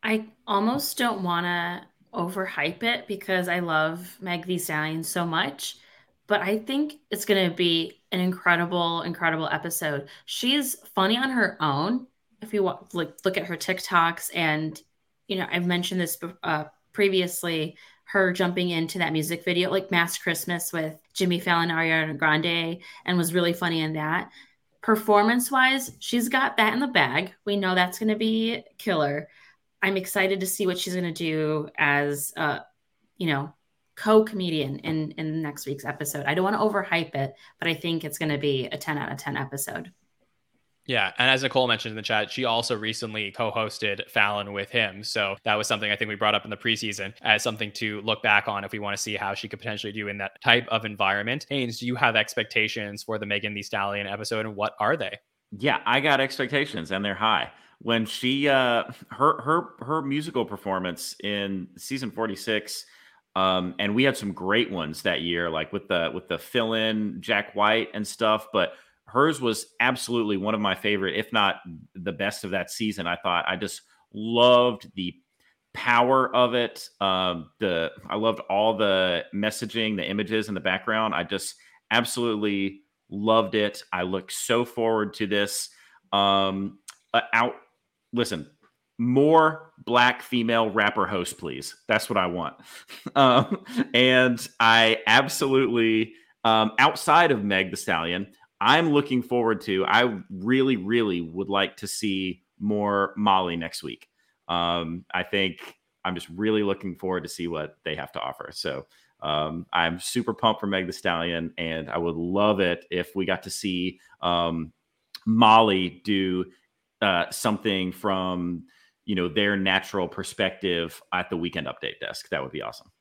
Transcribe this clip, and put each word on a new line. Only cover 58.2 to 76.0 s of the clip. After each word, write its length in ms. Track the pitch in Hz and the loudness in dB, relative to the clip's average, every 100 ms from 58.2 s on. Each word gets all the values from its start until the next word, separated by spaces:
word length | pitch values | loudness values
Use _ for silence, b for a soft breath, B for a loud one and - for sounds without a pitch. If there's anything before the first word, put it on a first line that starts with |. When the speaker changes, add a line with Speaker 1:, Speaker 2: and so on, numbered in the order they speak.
| 127 135 143 | -2 0 2
Speaker 3:
uh, 360 | 135 127 117 - 123 - | 2 4 0 -2 -10 -16
her, 300 | - 143 - | 0 0 2
her, 280 | 120 165 - - | 0 -2 -2 -14
her 220 | 117 160 | -6 -4
musical 420 | 139 143 156 127 | -2 -4 -4 -4
performance 720 | 117 101 101 95 92 85 - - | -4 -4 -2 -2 -2 -6 -10 -10
in 460 | 101 104 98 98 87 - | -6 -4 -4 -6 -8 -14
season 340 | - 135 127 | -10 -8 -8
forty-six, 760 | 92 113 98 - 107 - - - b b b _ - | -6 -6 -6 -2 -2 -4 -12 -14 b b b _ 0
um, 400 | 95 92 90 87 | 2 2 -2 -4
and 160 | 101 | -2
we 80 | 107 | 2
had 140 | 135 - | 2 2
some 160 | 104 | -6
great 360 | 90 90 107 120 | -6 0 0 0
ones 340 | 92 78 78 | -4 -6 -4
that 180 | - 80 | -2 -2
year, 280 | 85 85 87 | -2 -2 -2
like 240 | 80 80 | -4 -4
with 140 | 101 - | -8 -2
the, 240 | 90 82 | 0 0
with 140 | 90 - | -4 -6
the 120 | 85 | -8
fill-in 800 | - 123 113 113 110 107 104 - | -4 -2 0 0 0 0 -4 -6
Jack 340 | 92 104 104 | -2 -2 0
White 360 | 101 104 113 - | 2 4 4 0
and 100 | - | -6
stuff, 440 | 104 - 110 107 - | -8 0 2 2 0
but 200 | 104 85 B B B | 0 0 B B B
hers 360 | - 123 151 143 | -6 2 2 2
was 280 | 127 107 - _ | -2 -2 -6 _
absolutely 580 | 120 123 - 120 107 98 | 0 0 -2 -2 0 0
one 180 | 101 | 0
of 60 | 110 | 0
my 140 | 104 | 0
favorite, 400 | 95 107 104 95 | 0 0 0 -2
if 180 | 85 110 | -4 -2
not 280 | 113 101 87 90 80 - | 2 2 0 -8 -18 -18
the 160 | 95 90 | -10 -10
best 320 | 90 98 - | -4 -4 -4
of 80 | 101 | -6
that 220 | 92 87 | -4 -4
season. 340 | - 107 101 87 | -4 -4 -4 -4
I 80 | |
thought 300 | 87 95 87 - | -2 0 0 0
I 80 | |
just 280 | 92 98 - b b b | -4 -4 -10 b b b
loved 800 | 104 110 117 120 123 123 113 - - | -10 -2 6 8 8 6 0 -10 -8
the 180 | 90 - _ _ _ _ _ | -8 -8 _ _ _ _ _
power 640 | - 123 120 | -6 2 4